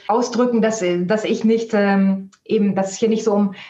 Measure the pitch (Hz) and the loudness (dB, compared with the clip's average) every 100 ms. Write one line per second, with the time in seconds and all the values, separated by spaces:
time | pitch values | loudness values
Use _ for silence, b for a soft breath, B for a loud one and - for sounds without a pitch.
0 | B 226 233 214 247 226 220 214 180 175 | B 0 0 0 0 2 0 0 -2 -2
1 | 180 214 196 220 220 226 226 208 202 196 | 0 -2 0 0 2 0 0 0 2 2
2 | 196 190 196 _ - 220 202 190 190 - | 2 0 -6 _ -2 0 0 0 -4 -2
3 | 220 220 226 202 202 B | -2 0 0 0 0 B